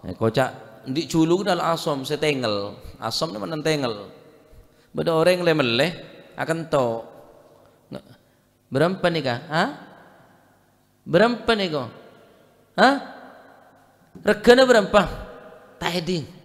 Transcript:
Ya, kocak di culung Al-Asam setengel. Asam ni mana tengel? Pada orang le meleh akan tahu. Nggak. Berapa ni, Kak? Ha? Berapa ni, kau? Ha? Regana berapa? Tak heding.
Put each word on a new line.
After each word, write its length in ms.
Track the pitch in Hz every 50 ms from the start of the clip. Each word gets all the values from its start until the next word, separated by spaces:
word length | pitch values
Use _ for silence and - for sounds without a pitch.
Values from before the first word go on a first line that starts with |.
Ya, 160 | - - 92 -
kocak 320 | 113 113 107 143 131 127 - - - - - - - 135
di 160 | 131 151 165
culung 400 | 127 - 165 160 160 170 185 208
Al-Asam 560 | 202 180 170 156 160 170 156 - 165 147 135 131 127
setengel. 640 | 147 143 156 151 147 131 127 113 104 101 101 101 101 - - - - -
Asam 320 | 117 113 113 - 160 160
ni 80 | 185 214
mana 160 | - 180 160 151
tengel? 480 | 147 160 156 147 139 120 110 104 101 95 - - - - - - _ _ - - - _ _ _ _ _
Pada 240 | _ 151 156 165 165
orang 320 | 160 160 175 185 180 175
le 80 | 170 160
meleh 380 | 151 139 120 117 120 139 175 170 - - - - - - - -
akan 240 | - 127 - 160 165 165 160 -
tahu. 320 | 143 127 117 113 117 113 - - - - - - - - - - - - - _ _ _ _ -
Nggak. 120 | - - - - _ _ _ _ _ _ _ _ _ _ _ -
Berapa 320 | 131 151 175 190 190 - 175 165
ni, 60 | 160
Kak? 180 | 143 131 117 123 147
Ha? 180 | 170 151 165 190 262 302 - - - - - - - - - - _ _ _ _ _ _ _ _ _ _ _ _ _ _ _ _
Berapa 460 | - 143 175 208 240 240 220 - - 226
ni, 160 | 214 196 180
kau? 160 | 151 143 123 113 - - - - - - - - - _ _ _ _ _ _ _ _ -
Ha? 80 | 196 254 285 269 - - - - - - - - - - - - - - - _ _ _ _ _ _ _ _ - -
Regana 400 | - 208 - - 233 240 254 269
berapa? 360 | 254 247 226 202 - - 214 185 - - - - - - - - - - - - - - -
Tak 140 | 175 165 170 180
heding. 240 | 165 151 185 170 131 104 - - -